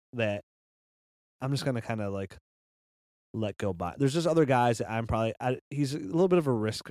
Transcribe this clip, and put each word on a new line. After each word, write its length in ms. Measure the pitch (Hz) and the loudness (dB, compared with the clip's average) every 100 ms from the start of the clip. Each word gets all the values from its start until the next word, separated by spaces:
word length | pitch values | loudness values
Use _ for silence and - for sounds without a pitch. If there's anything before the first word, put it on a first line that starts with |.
| _ | _
that 280 | 120 107 101 - _ _ _ _ _ _ _ _ - | -4 -2 -4 -10 _ _ _ _ _ _ _ _ -8
I'm 100 | 131 | -4
just 140 | 139 139 | -2 -2
gonna 160 | 120 | -4
kinda, 280 | - 110 101 | -4 -4 -4
like, 280 | 98 98 - _ _ _ _ _ _ _ _ _ | -6 -8 -12 _ _ _ _ _ _ _ _ _
let 240 | 113 107 - | -6 -4 -2
go 160 | 101 | -4
by. 220 | 87 87 - | -2 -4 0
There's 160 | 139 | 0
just 140 | 160 165 | 2 2
other 180 | 165 139 | 4 6
guys 320 | 127 120 113 | 6 4 2
that 120 | 113 | -2
I'm 180 | 113 113 | -4 -2
probably, 260 | 113 113 - | 0 0 -2
I, 180 | 127 127 - | -2 -4 -4
he's 240 | 139 139 | -2 -2
a 60 | 147 | -2
little 280 | - 165 185 | -2 2 4
bit 120 | 180 | 4
of 80 | 147 | 2
a 40 | |
risk 380 | 117 107 - - | 0 0 -4 -8